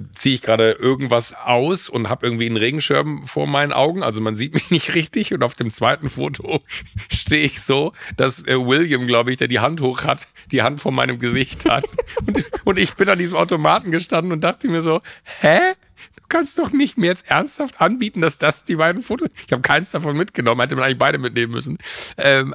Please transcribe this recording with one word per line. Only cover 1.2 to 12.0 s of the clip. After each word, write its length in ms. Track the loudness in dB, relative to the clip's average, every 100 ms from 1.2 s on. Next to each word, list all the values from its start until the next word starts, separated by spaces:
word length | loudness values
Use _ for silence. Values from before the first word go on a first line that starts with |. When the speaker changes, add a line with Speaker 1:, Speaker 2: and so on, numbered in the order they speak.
| 0
Speaker 1:
aus 560 | -6 0 2 2 -2 -2
und 200 | -4 -2
hab 140 | -2
irgendwie 220 | -2 -2 -2
einen 120 | 0
Regenschirm 680 | 0 0 0 2 0 -4 -6
vor 200 | -4 0
meinen 260 | 0 2
Augen. 300 | 2 2 2
Also 180 | -2 -2
man 140 | -2 -4
sieht 180 | -4
mich 180 | -4 0
<laughs> 0 |
nicht 240 | 0 0 -2
richtig. 380 | -2 -2 -2
Und 100 | -2
auf 100 | -2 -2
dem 160 | -6
zweiten 380 | 0 0 0 -2
Foto 520 | -6 -6 -6 -4 -6 -6 -16 -12
<laughs> 260 | -12 -6
stehe 340 | -6 0 2 2
ich 160 | 0
so, 320 | 0 0 0 -6 -10 0
dass, 300 | 0 0 0
äh, 80 | 0
William, 500 | 4 2 2 0 2
glaub 220 | 2 2
ich, 80 | 0
der 100 | 0
die 120 | 2
Hand 220 | 0 0
hoch 220 | -2 -2
hat, 240 | -2 -2 -6 -20 -4
die 100 | 0
Hand 180 | 0 0
vor 120 | -2
meinem 280 | 0 0 0
Gesicht 500 | -2 -2 -2 -2 0
hat. 140 | 0 0 -6